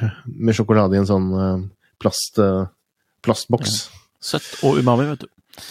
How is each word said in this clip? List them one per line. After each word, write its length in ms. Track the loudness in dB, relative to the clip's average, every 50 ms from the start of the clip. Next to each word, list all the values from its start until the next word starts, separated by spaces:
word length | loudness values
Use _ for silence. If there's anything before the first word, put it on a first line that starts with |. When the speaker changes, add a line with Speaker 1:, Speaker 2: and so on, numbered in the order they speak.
| -2 -4 -4 -6 -12
Speaker 1:
med 300 | -14 -8 -2 0 0 2
sjokolade 400 | 2 2 4 4 4 4 4 2
i 20 |
en 80 | 2 2
sånn, 240 | 2 2 2 2 0 0
eh, 300 | 0 0 0 0 -2 -4 -8 -12 _ _ _ _ -2
plast, 380 | -2 -2 -2 -4 -8 -4 0 0
eh, 260 | 2 2 2 0 -2 -6 _ _ _ _ _ _ _ _ _ _ -2
plastboks. 540 | -2 -2 -2 -2 -2 -2 -2 0 -2 -6 -6 -8 -12
Speaker 2:
Ja. 100 | -18 -20 _ _ _ _
Søtt 440 | -8 -6 -6 -6 -6 -10 -6 0 0
og 160 | 2 2 4
umami, 240 | 4 4 2 2 2
vet 120 | -2 -4 -8
du. 80 | -12 -16 _ _ _ _ -20 -20 -20 -20